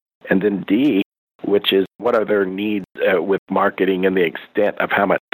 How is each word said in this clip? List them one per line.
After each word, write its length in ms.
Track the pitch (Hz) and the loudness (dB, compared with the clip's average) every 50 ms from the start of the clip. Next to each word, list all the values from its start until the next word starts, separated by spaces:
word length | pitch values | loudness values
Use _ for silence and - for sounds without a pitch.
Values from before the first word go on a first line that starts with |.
| _ _ _ _ - - | _ _ _ _ -4 -2
And 100 | 101 95 | 0 0
then 240 | 95 104 101 92 85 | 0 0 -2 -2 -2
D, 360 | - 95 117 139 151 110 95 98 _ _ _ _ _ _ _ | 0 0 2 2 2 2 0 -2 _ _ _ _ _ _ _
which 300 | - - 101 101 - - | -4 0 0 0 0 2
is 120 | 95 95 92 - _ - | 2 2 0 0 _ -4
what 160 | 104 120 120 | -2 0 0
are 100 | 113 104 | 0 0
their 200 | 98 104 101 98 | 2 0 0 0
needs, 420 | 92 92 95 104 107 104 101 90 - - | -2 -2 -4 -4 -2 -4 -4 -6 -8 -6
uh, 240 | - 80 101 95 87 | -2 0 0 0 0
with 200 | 80 98 98 92 _ - | 0 0 -2 -2 _ -2
marketing 560 | 95 - - 101 - - 95 92 95 90 92 | 0 0 0 0 0 0 0 0 0 2 0
and 100 | 95 95 | 0 2
the 60 | 95 | 2
extent 560 | 87 80 - - - - - 107 104 98 - - | 0 0 -2 -8 -14 -6 -2 0 0 0 0 -2
of 140 | - - | -4 -2
how 120 | - - 101 | 0 0 2
much 160 | 95 90 - _ - | 2 0 -2 _ -4